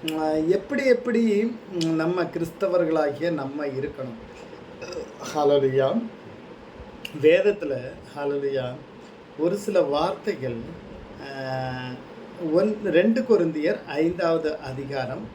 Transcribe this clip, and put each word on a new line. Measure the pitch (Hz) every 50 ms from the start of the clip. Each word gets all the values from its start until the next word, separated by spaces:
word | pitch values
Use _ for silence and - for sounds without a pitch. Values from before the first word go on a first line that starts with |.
| -
அஹ், | 165 156 156 156 156 156 156 156
எப்படி, | 165 - - - - 285 262 277
எப்படி, | 262 240 240 - 247 226 233 233 220 202 202 220
ம், | 233 240 - - - 190 175 165 165 160
நம்ம | 160 160 170 180 185
கிறிஸ்தவர்களாகிய | 170 170 - 170 165 165 - - 196 185 175 180 170 156 160 156 151 143 139 131 156 170
நம்ம | 165 147 135 135 139 147 151
இருக்கணும்? | 143 131 131 135 - - - 131 127 113 113 - - - - - - - - - - - - - - 180 165 143 - - - 135 - -
ஹல்லேலூயா. | 156 147 143 143 143 135 135 131 135 131 139 180 233 240 226 - - - - - - - - - - - - - - - - - - - - - 151
வேதத்துல, | 135 156 170 185 196 208 202 202 - 147 135 120 123 131 151 - - - -
ஹல்லேலூயா, | 147 143 143 143 139 139 139 135 131 123 123 127 147 151 - - - - - - - - - - -
ஒரு | 156 175 190
சில | 202 - - 190 185
வார்த்தைகள், | 156 143 143 147 165 185 190 - - 220 190 147 127 127 120 117 120 - - - - - - - - - - -
அஹ், | 139 139 135 135 135 131 131 131 131 131 127 127 127 127 127 123 - - - - - - - - 180 160 151
ஒன்-, | 175 196 214 208 208 208
ரெண்டு | 196 143 165 180 226 226 262
கொரிந்தியர் | - - 226 185 170 160 156 156 147 175 208 208 -
ஐந்தாவது | - 143 147 160 165 - 175 180 165 165 165 160 151 -
அதிகாரம் | - - 135 131 131 139 139 - 135 127 123 131 175 214 202 -